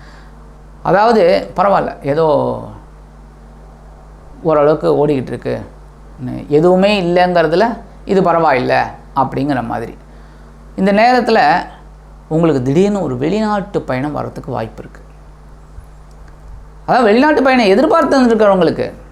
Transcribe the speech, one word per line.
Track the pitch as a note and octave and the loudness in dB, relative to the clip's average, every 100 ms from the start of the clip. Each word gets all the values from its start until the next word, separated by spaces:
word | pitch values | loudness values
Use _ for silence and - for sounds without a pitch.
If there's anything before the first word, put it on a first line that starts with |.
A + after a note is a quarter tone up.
| - - - - - - - - | -20 -20 -20 -20 -20 -20 -20 -10
அதாவது | - F#3 A3+ A3 F3 G3 - - | -2 2 2 4 2 2 -2 -2
பரவாயில்ல, | G3 F3+ - - | 0 0 -2 -6
ஏதோ | C#3 D3 D#3 C#3 B2 A#2 A2+ G#2 - - - - - - - - - - - - - - - - | -4 0 2 0 -2 -6 -10 -18 -20 -20 -20 -20 -20 -20 -20 -20 -20 -20 -20 -20 -20 -20 -20 -6
ஓரளவுக்கு | E3 D3+ D3 D#3+ E3+ C#3+ D3 | 0 2 2 2 0 0 0
ஓடிக்கிட்டு | C#3 B2+ | -2 -4
இருக்கு. | A#2+ B2+ A#2+ - - - - - - B2+ | -8 -8 -8 -10 -20 -20 -20 -20 -14 -12
என்ன, | B2 C3 | -12 -2
எதுவுமே | D3 F3+ F#3 G3 G#3 | 2 4 4 2 2
இல்லைங்கிறதுல | E3+ F3+ F3+ F3 D#3+ E3+ A#3 A3 - - - | 0 2 2 2 2 2 0 -2 -14 -12 -2
இது | F#3+ | 0
பரவாயில்ல | F3 E3 D#3+ B2+ B2+ C3 A2+ - - C#3 | 2 2 2 0 0 -2 -2 -8 -6 -2
அப்படிங்கிற | C3 C3 C#3+ B2+ A#2 | -2 -2 -4 -4 -4
மாதிரி. | A2+ A#2 - - - - - - - - - | -8 -10 -14 -20 -20 -20 -20 -20 -20 -14 -4
இந்த | F#3+ | 0
நேரத்துல | G3+ A#3+ B3+ - A3 D3+ E3+ - - - - - - - | 2 2 2 2 2 2 0 -4 -16 -20 -20 -20 -20 -6
உங்களுக்கு | D#3+ E3 C3+ | 0 0 0
திடீர்னு | B2+ D3+ G3+ G3+ | 0 2 2 0
ஒரு | D3+ B2 | -4 -4
வெளிநாட்டு | D3+ G#3+ G#3+ G#3 F3+ D#3+ | -2 -2 -2 -4 -4 -6
பயணம் | - B2+ C#3+ | -6 -6 -6
வர்றதுக்கு | C3+ A#2 B2 A#2+ | -6 -8 -10 -10
வாய்ப்பு | A#2 A2 - | -8 -8 -12
இருக்கு. | - - - - - - - - - - - - - - - - - - - - - | -18 -20 -20 -20 -20 -20 -20 -20 -20 -20 -20 -20 -20 -20 -20 -20 -20 -20 -20 -10 -2
அதாவது | A3 A3 | 2 4
வெளிநாட்டு | A3+ D4+ D4 | 4 2 2
பயணம் | C4 B3+ G3+ | 2 2 2
எதிர்பார்த்து | G#3 D4+ E4 C#4+ C#4 | 2 2 2 2 2
இருந்திருக்கிறவங்களுக்கு, | A#3+ G#3+ G#3 F#3 D#3+ A#2 A2+ - - | 2 2 2 2 0 -2 -6 -10 -20